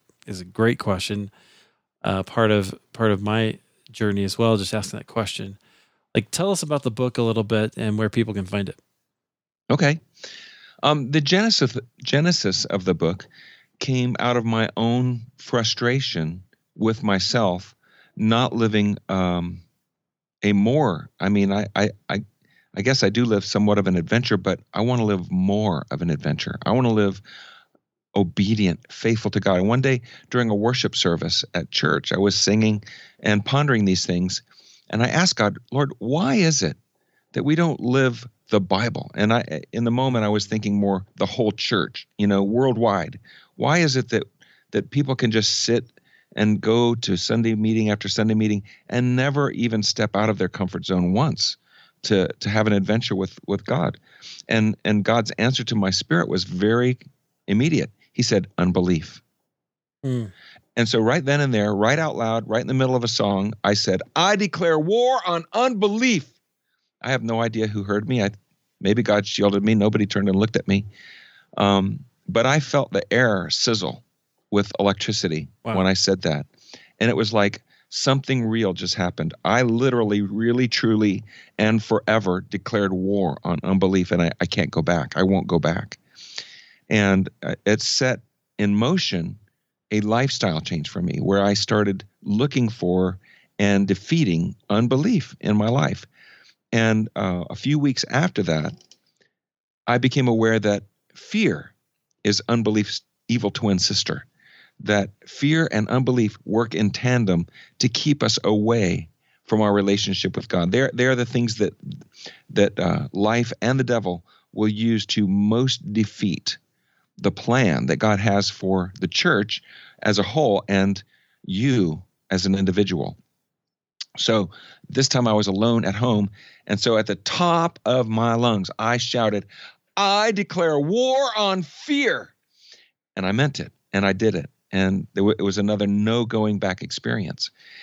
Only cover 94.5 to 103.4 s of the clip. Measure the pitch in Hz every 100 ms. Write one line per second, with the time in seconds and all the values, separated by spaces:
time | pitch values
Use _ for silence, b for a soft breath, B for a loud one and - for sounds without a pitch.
94.5 | - - 107 120 131 190 208 - - -
95.5 | 104 107 131 151 - - b b b b
96.5 | b _ 117 113 110 110 - 98 87 -
97.5 | - 135 147 143 127 - 127 185 - 87
98.5 | 78 73 - _ _ _ _ _ _ _
99.5 | _ _ _ - 120 127 143 127 113 113
100.5 | 113 104 101 - _ _ - - 214 185
101.5 | 78 - _ _ _ _ _ 107 104 -
102.5 | 117 110 107 104 - - _ - 117